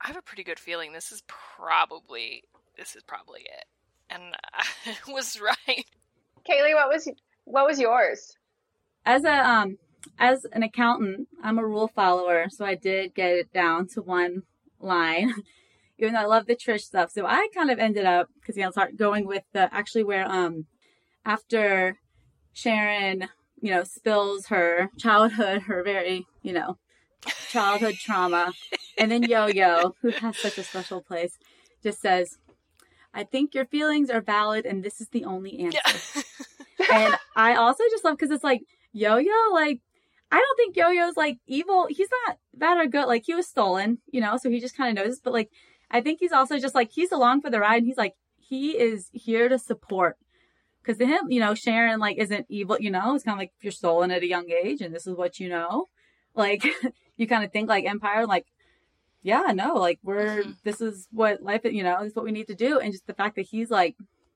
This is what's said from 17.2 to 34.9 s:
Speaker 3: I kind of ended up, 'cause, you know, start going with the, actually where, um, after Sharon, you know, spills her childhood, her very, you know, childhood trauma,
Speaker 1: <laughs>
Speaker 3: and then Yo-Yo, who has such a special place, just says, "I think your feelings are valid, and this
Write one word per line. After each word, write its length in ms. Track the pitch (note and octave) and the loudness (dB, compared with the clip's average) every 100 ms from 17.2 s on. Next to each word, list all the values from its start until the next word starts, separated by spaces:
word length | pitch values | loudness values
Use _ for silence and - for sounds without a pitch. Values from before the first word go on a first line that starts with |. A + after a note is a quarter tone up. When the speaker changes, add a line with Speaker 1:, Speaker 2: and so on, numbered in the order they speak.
Speaker 3:
I 240 | F#3 E4 G#4+ | -2 0 0
kind 160 | F#4+ D4 | 0 0
of 80 | A3 | 2
ended 260 | A3 G#3 | 0 2
up, 240 | F#3 F3 F3 _ | 2 2 0 _
'cause, 100 | - G3+ | -12 -6
you 40 | |
know, 80 | F#3+ | -4
start 260 | G3 F#3+ - | 0 -2 0
going 300 | G#3 G#3 G3 | 0 0 -2
with 180 | G3 - | -6 -6
the, 200 | G3 F#3 | 0 0
actually 300 | G3+ G#3 A#3 | 0 -4 -2
where, 260 | G3+ G3 F#3+ | 0 0 0
um, 360 | F#3 F3 E3 D#3 _ _ _ _ _ | 0 -2 -4 -12 _ _ _ _ _
after 760 | G#3+ G#3+ - A3+ G#3 F#3+ F#3 G3+ _ _ _ _ _ | -4 -4 -2 0 2 2 0 -2 _ _ _ _ _
Sharon, 760 | - A#3+ G#3+ G#3 G#3 G3 F#3+ F#3 - _ _ | -6 -2 0 0 0 -2 -4 -8 -14 _ _
you 80 | G#3+ | -2
know, 140 | F3+ | 0
spills 640 | F3+ - A3 G#3 G3+ G3 - | -2 -4 0 2 2 -2 -2
her 420 | G3 E3+ E3+ F#3+ - | 0 2 2 0 -2
childhood, 640 | A#3 G#3 A3+ G#3+ G3 G3+ | 4 6 6 2 0 -2
her 200 | G3+ F#3 | -2 -4
very, 440 | F#3+ G3 F3+ F#3 F3+ _ | -2 -2 -2 -4 -8 _
you 100 | G3 | -6
know, 240 | F3 - - _ _ _ _ - - - | -4 -6 -10 _ _ _ _ -12 -10 -6
childhood 460 | A#3+ G3+ G#3 A3 - | 0 0 2 0 -4
trauma, 540 | - G3 F3+ F3 F3 - - - | -4 -2 0 0 -2 -4 -16 -18
Speaker 1:
<laughs> 220 | - - | -10 -2
Speaker 3:
and 120 | A3 | 0
then 120 | A#3+ | 2
Yo-Yo, 720 | A#3 A3+ G#3+ G3 F#3 E3+ F3+ - | 2 2 2 4 4 4 2 0
who 80 | A#3+ | -4
has 280 | - A3+ - | -2 -6 -4
such 200 | G#3 F#3+ | -6 -6
a 40 | |
special 380 | F3+ F#3+ F3+ F#3 | -10 -10 -10 -12
place, 360 | - E3+ F3 - _ _ _ _ | -8 -6 -6 -8 _ _ _ _
just 180 | G#3 G3 | -8 -2
says, 360 | G3+ F3+ F3 - _ _ _ _ _ _ _ | 2 2 2 -6 _ _ _ _ _ _ _
"I 100 | G3+ | -14
think 300 | - C4+ D4 | -6 -2 0
your 100 | C4+ | -2
feelings 460 | B3+ D4 D4+ D4+ C4+ | -4 -2 0 2 2
are 100 | A3+ | 0
valid, 460 | A3 G#3 G#3+ G#3+ A3 | 0 0 2 0 -2
and 160 | F#3+ | -6
this 180 | G3+ | -6